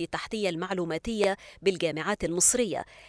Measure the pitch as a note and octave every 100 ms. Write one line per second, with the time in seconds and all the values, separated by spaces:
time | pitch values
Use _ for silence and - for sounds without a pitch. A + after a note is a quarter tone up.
0 | E3 E3 - A3 G3 E3 F#3 F#3 E3 D#3+
1 | - A3 G3 G3 - - F#3+ F3 E3 D3+
2 | D#3+ G#3 E3 F3 - B3+ A3 C#3+ - -